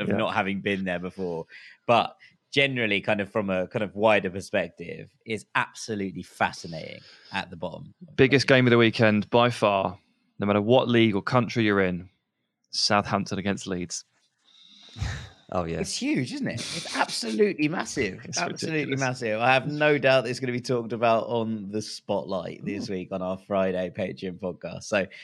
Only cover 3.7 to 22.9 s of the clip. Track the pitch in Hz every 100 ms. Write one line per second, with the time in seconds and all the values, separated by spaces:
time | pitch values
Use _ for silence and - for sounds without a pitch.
3.7 | 120 98 101 110 104 92 95 87 101 85
4.7 | - 85 80 - _ 113 107 - 135 -
5.7 | - - 104 98 90 - - 98 - 87
6.7 | 80 - - - - - 98 - 85 85
7.7 | 80 - - 175 - 135 135 - 131 123
8.7 | 120 113 - 110 107 - 120 120 120 107
9.7 | 98 98 98 _ _ _ - 101 104 104
10.7 | 127 120 120 113 98 - 127 98 120 107
11.7 | 101 92 87 90 _ _ _ _ _ _
12.7 | - - 104 - 101 90 98 98 98 98
13.7 | 90 87 - - _ _ _ _ _ -
14.7 | - - - - - - - _ 92 82
15.7 | 80 - - 269 262 131 277 185 117 -
16.7 | 170 - - - - 233 220 208 147 151
17.7 | 180 226 147 101 113 - - 170 - 165
18.7 | 156 135 135 131 127 117 107 123 131 -
19.7 | 151 151 147 131 131 120 117 127 120 -
20.7 | 123 113 113 117 113 - 120 113 110 98
21.7 | 107 - - - 101 69 95 90 - -
22.7 | - -